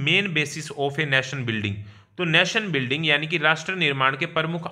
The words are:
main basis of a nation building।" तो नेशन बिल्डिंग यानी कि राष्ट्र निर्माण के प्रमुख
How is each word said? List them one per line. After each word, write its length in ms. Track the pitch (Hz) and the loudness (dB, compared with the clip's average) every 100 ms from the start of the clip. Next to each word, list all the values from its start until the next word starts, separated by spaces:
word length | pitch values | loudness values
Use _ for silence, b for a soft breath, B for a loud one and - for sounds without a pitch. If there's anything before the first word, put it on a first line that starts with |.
main 300 | 139 180 202 | 2 2 2
basis 380 | 156 147 156 147 - | -2 -2 -4 -10 -2
of 200 | 143 139 | -2 0
a 80 | 156 | 0
nation 360 | 135 127 139 | 0 0 -4
building।" 300 | 117 110 104 104 B B B - | -2 -2 -2 -4 B B B -6
तो 60 | |
नेशन 460 | 175 160 180 226 208 | 2 4 4 0 -2
बिल्डिंग 340 | 143 123 143 160 | -2 0 0 2
यानी 200 | 147 156 | 2 0
कि 120 | 165 | 0
राष्ट्र 360 | 151 156 160 | 2 2 0
निर्माण 420 | 190 156 139 131 139 | 0 0 4 2 2
के 100 | 165 | -2
प्रमुख 420 | 160 160 170 165 | -2 -2 -2 -4